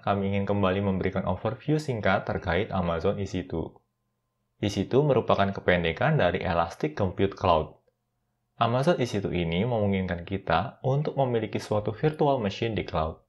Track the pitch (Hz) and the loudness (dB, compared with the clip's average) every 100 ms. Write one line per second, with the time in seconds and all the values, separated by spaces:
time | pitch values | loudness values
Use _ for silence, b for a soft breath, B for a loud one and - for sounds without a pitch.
0 | - 101 98 101 98 101 95 95 101 92 | -2 0 0 0 0 2 2 2 0 0
1 | 92 92 90 92 110 117 - 151 151 113 | -2 -2 -2 -2 -4 -4 -2 -2 0 -2
2 | 101 101 - 98 - 85 110 95 87 82 | 0 0 0 -4 0 0 0 -2 0 0
3 | 92 101 98 92 85 82 - - _ _ | 0 -2 -4 -4 -4 -4 -6 -10 _ _
4 | _ _ _ _ _ _ 104 101 92 123 | _ _ _ _ _ _ -2 -2 0 2
5 | 147 120 - 98 98 98 - 90 82 80 | 4 2 2 2 0 0 2 4 2 0
6 | 139 151 90 85 90 85 85 - 151 156 | 2 4 2 2 0 0 0 -2 -4 -2
7 | 95 87 98 - 95 80 76 - _ _ | -2 0 0 2 4 4 2 -8 _ _
8 | _ _ _ _ _ - 117 123 147 175 | _ _ _ _ _ -2 0 2 2 2
9 | 123 104 95 87 85 85 120 117 104 98 | 0 -2 -2 -2 0 0 0 2 2 2
10 | 92 87 85 95 - 82 - - 127 143 | 0 -4 -4 -6 0 0 0 -4 -2 0
11 | 151 - 131 117 107 107 - 107 104 107 | 0 0 0 0 -2 -4 -2 -2 -2 -2
12 | 156 156 147 135 101 - 117 101 85 85 | -2 2 2 2 -2 -2 -2 -2 -2 -2
13 | 78 - | -2 -4